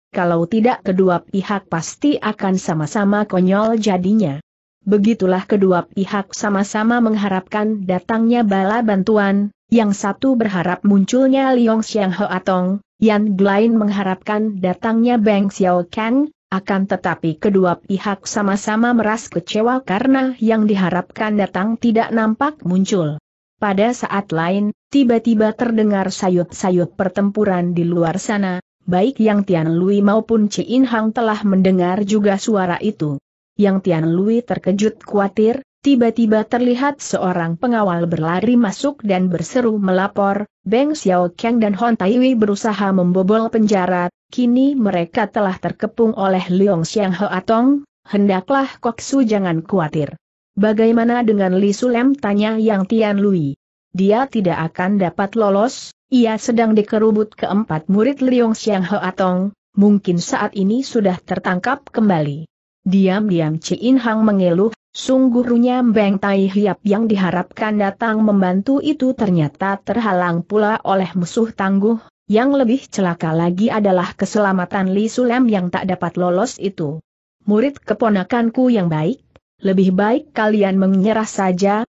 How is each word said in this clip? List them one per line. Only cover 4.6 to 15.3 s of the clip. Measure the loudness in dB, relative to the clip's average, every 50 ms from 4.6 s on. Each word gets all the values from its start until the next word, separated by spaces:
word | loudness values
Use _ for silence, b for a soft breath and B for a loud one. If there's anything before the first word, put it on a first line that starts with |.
| _ _ _ _
Begitulah | -2 0 2 2 4 2 2 2 0 0 0 0 -2
kedua | -2 0 2 2 2 2 2 -2
pihak | -4 -4 -6 -4 -4 -4 -6 -6 -8 -8
sama-sama | -6 -4 -2 -2 -2 -2 -2 -2 -2 0 0 0
mengharapkan | 2 0 0 0 0 -2 -2 -2 -4 -4 -4 -4 -4 -2 -2 -4 -4 -4
datangnya | -4 -4 -4 -2 -4 -2 0 2 2 2 2
bala | 2 0 0 0 0 0 0 0
bantuan, | 0 0 0 0 2 2 2 2 2 2 0 0 -2 -2 -6 _ _ 0
yang | 0 2 2 2 0
satu | -2 -4 -6 -4 -2 0 0 2
berharap | 0 0 -2 -2 -2 -2 -2 -2 0
munculnya | 2 2 4 4 4 2 2 2 4 4 2 2 2 2 2
Leong | 2 2 2 2 0 -2
Xiang | -2 -2 -2 -2 -2 -2
Hoa | -2 -2 -4 -4 -4
Tong, | -2 -2 0 0 0 -2 -2 -4 -6 _ _
yang | 0 2 2 2 2 2 0 2
lain | 2 2 2 4 4 2 2 2
mengharapkan | 2 0 0 -2 -2 -2 -2 -4 -4 -4 -4 -2 -2 -2 -4 -4
datangnya | -2 -2 -2 -2 -2 -2 -2 0 2 2 2 2 2
Beng | 2 2